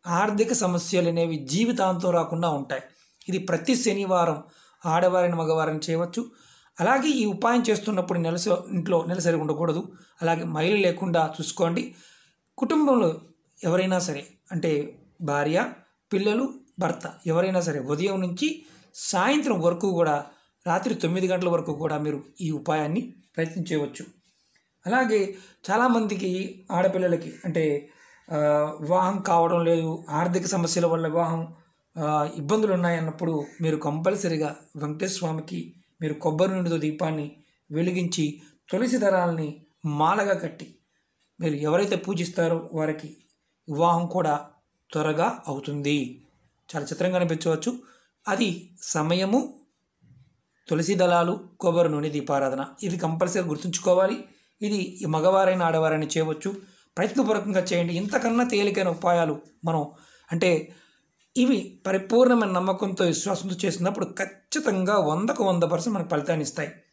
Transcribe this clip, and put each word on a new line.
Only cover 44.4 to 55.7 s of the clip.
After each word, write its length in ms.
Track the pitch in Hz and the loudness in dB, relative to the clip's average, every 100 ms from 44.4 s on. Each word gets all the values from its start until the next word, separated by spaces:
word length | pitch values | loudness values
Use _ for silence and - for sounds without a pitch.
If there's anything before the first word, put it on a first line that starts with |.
| - _ _ _ _ | -4 _ _ _ _
త్వరగా 520 | 156 151 151 196 240 - | -2 0 2 0 -2 -8
అవుతుంది. 800 | 139 143 143 143 147 123 - _ _ _ _ _ 156 | -8 -6 -4 0 0 -2 -10 _ _ _ _ _ -8
చాలా 100 | 143 | -8
చిత్రంగా 340 | 165 185 180 | -2 0 2
కనిపించవచ్చు. 600 | 170 160 165 160 233 247 - _ _ _ - | 0 0 0 0 -2 -6 -14 _ _ _ -4
అది 420 | 196 220 170 - - | 0 0 -2 -10 -14
సమయము, 800 | - 165 156 180 190 240 - - _ _ _ _ _ - _ _ _ _ - | -4 -2 0 0 2 0 0 -12 _ _ _ _ _ -20 _ _ _ _ -4
తులసి 260 | 160 165 190 | -2 0 2
దళాలు, 440 | 180 175 170 202 - _ | 4 4 2 -2 -8 _
కొబ్బరి 300 | 175 170 170 | 0 4 2
నూనె 200 | 147 151 | 2 -2
దీపారాధన, 560 | 147 131 139 135 131 139 - | -4 -2 0 0 -2 -8 -6
ఇది 140 | 196 175 | -6 -2
కంపల్సరీ 460 | 165 165 180 190 | -4 0 0 0
గుర్తుంచుకోవాలి. 800 | 170 151 180 - - 180 190 - - _ _ _ | -2 -4 -4 -2 2 4 4 0 -10 _ _ _
ఇది 140 | 214 208 | -2 -2
ఈ 300 | 185 - 165 | -4 -6 -4
మగవారైనా 600 | 156 175 190 190 185 | 2 4 6 4 2
ఆడవారైనా 400 | 165 | 2